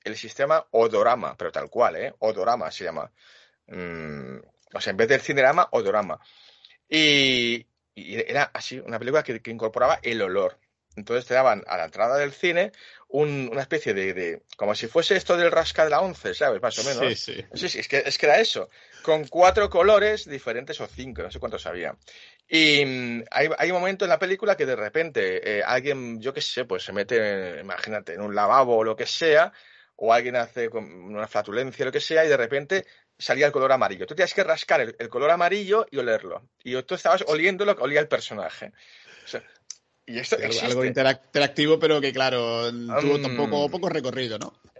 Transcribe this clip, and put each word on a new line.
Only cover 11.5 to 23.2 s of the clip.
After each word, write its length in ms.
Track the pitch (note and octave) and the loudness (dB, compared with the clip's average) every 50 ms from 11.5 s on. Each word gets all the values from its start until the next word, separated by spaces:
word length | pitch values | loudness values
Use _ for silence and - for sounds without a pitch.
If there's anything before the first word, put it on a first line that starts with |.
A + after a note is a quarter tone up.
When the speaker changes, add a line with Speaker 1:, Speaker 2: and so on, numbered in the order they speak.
| G#2+ G2 - | 2 2 -2
Speaker 1:
a 120 | - E2+ F2 | -6 -6 -4
la 80 | E2 | -6
entrada 320 | D#2+ - G2 G#2+ A#2+ C3 C#3+ | -6 -2 -2 0 0 2 0
del 140 | D3 C#3+ C#3 | 0 -2 -4
cine 380 | - - F3+ E3 E3+ F#3+ G#3+ - - - - - - _ _ | -2 -2 0 2 0 0 -2 -4 -12 -20 -20 -20 -20 _ _
un, 400 | - C#3 D3+ D3 C#3+ C#3 C3 A#2 | 0 0 0 0 0 -2 -4 -4
una 120 | A2+ C3+ C3 | -4 -6 -4
especie 320 | - - D3+ - B2 G#2 | -2 -4 -2 -2 -2 -2
de, 180 | G2 F#2+ F#2+ F2+ | -2 -2 -2 -4
de, 300 | F#2 F2+ E2+ D#2+ - - _ - - | -4 -4 -6 -6 -8 -12 _ -8 -4
como 160 | G2+ G2+ G#2+ | -2 -2 -2
si 120 | - A#2 | -2 -4
fuese 300 | A2+ - E3 D#3+ - G3+ | 0 0 2 2 4 2
esto 220 | F#3 - - F3+ F3 | 0 2 2 2 4
del 120 | F3 E3+ | 4 4
Rasca 340 | D#3 D#3+ D#3+ - - - D#3+ | 4 2 0 2 2 2 4
de 60 | D#3 | 4
la 120 | D3 D3+ F#3+ | 4 2 2
once, 320 | F#3 E3 - - G2+ F2+ | 0 -4 -6 -6 -6 -2
¿sabes? 260 | - D3+ B2+ A2+ F#2 | 0 0 0 2 0
Más 180 | B2 A#2 - - | -2 -2 -2 -2
o 60 | A2 | -2
menos. 340 | C#3 C#3 A#2 C3 B2+ A2 - | -2 -2 0 0 0 0 -2
Speaker 2:
Sí, 140 | - - - | -6 -10 -12
sí. 120 | - - - - | -12 -14 -12 -10
Speaker 1:
Sí, 140 | - - F3+ | -8 -6 -6
sí, 80 | - - | -6 -6
es 100 | - - | -4 -2
que, 140 | C3+ C#3 - | 0 0 0
es 140 | C#3 - - | 0 0 2
que 80 | - | 4
era 120 | D3+ D3 G3+ | 6 6 6
eso. 300 | A3+ A3 - A2 F#2+ - _ - - - - - | 4 2 0 -4 -6 -8 _ -20 -20 -20 -20 -6
Con 260 | - D#3+ D#3 D#3 D3+ C3 | 0 0 0 0 0 -2
cuatro 420 | - E3+ F3+ F#3 F#3 A3 G3+ G3+ | 4 6 6 6 6 6 2 2
colores 580 | - F3 F3 G3+ G#3+ G3+ G#3 G#3+ G#3+ G#3 - - | 4 4 6 8 6 6 6 2 0 -2 -6 -10
diferentes 500 | C#3+ C3+ - A#2+ A2+ A#2+ B2+ - C3 - A#2+ | -12 -8 -6 -6 -6 -6 -8 -8 -10 -10 -10
o 40 | |
cinco, 360 | - - - C3 C3 A2+ F2 E2 | -12 -12 -14 -14 -12 -10 -10 -10
no 80 | - | -10
sé 100 | - D2 | -10 -10
cuántos 240 | - A#2 G#2+ - - | -8 -8 -8 -8 -8
había. 320 | F2+ E2+ F2 E2 C#2 - - _ - - - - - - _ _ | -8 -8 -6 -8 -8 -10 -12 _ -20 -20 -20 -20 -20 -20 _ _
Y, 380 | _ D#3+ D#3+ D#3+ D3+ D3 C#3+ C#3+ | _ 2 4 6 6 6 4 4
mm, 400 | C3+ C3 B2+ B2 A#2+ A#2 A#2 | 2 -2 -4 -4 -6 -6 -8